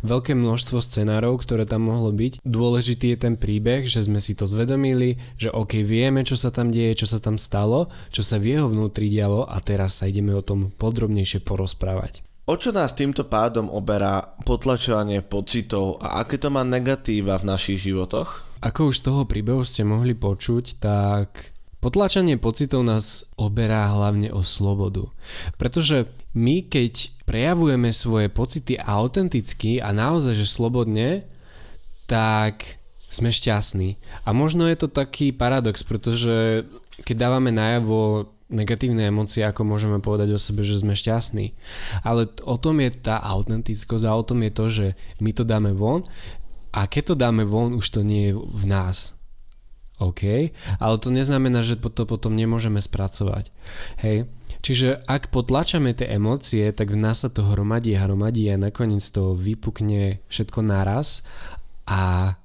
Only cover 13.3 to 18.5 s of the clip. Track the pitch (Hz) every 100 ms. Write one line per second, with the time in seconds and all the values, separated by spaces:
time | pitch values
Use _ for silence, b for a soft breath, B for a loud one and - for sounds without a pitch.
13.3 | 107 117 117 110 104 98 104 98 98 -
14.3 | - - - 135 123 - 107 104 101 95
15.3 | 101 98 120 - 104 95 87 - - 113
16.3 | 139 147 139 127 123 123 135 - 107 98
17.3 | 95 101 95 - 98 98 95 92 - 165
18.3 | - -